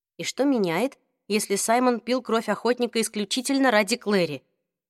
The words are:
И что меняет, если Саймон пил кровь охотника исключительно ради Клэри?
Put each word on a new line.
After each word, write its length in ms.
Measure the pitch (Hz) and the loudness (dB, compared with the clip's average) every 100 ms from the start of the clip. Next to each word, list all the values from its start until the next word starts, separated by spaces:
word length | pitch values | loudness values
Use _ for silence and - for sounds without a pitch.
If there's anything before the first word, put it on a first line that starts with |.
| _ - | _ -12
И 20 | |
что 200 | 170 - | -10 -2
меняет, 560 | 285 247 180 165 269 - _ _ - | 0 2 0 0 -2 -6 _ _ -4
если 280 | 214 - 202 | -4 -2 -2
Саймон 440 | - 240 254 233 | 0 2 2 0
пил 220 | - 254 | -2 -4
кровь 260 | - 226 214 | 0 -2 -2
охотника 540 | 202 233 247 240 226 | -2 -2 -2 -2 -2
исключительно 720 | 208 208 208 - 247 269 269 | -2 -4 -4 -4 -2 2 4
ради 240 | 214 214 240 | 4 2 -2
Клэри? 480 | 202 202 165 139 - _ _ _ | 0 0 0 -4 -12 _ _ _